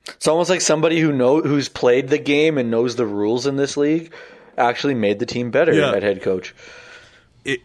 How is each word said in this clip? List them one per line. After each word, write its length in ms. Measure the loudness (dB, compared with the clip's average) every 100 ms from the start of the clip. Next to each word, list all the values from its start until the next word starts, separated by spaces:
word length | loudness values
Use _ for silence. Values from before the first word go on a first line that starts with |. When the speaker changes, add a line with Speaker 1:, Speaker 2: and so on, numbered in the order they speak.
| -20
Speaker 1:
It's 200 | -6 0
almost 200 | 0 2
like 140 | 0
somebody 380 | 0 2 2 2
who 120 | 2
know, 300 | 2 2 2
who's 260 | 2 0 -2
played 400 | 0 2 2 2
the 80 | -2
game 380 | 0 2 2 0
and 140 | 0
knows 260 | 0 0 0
the 80 |
rules 420 | -2 -2 -2 0 -2
in 100 | -2
this 200 | -2 0
league 360 | 0 0 -4 -16 -20 -20 -10 -2
actually 380 | -2 0 -2
made 240 | 0 0 0
the 80 | -4
team 240 | -6 -2
better 240 | 0 2
Speaker 2:
Yeah. 180 | 2 2
Speaker 1:
at 100 | 0
head 200 | -2 -2
coach. 320 | -2 -4 -6 -16 -20 -20 -20 -20 -20 _ _ _
Speaker 2:
It, 160 | -8 -8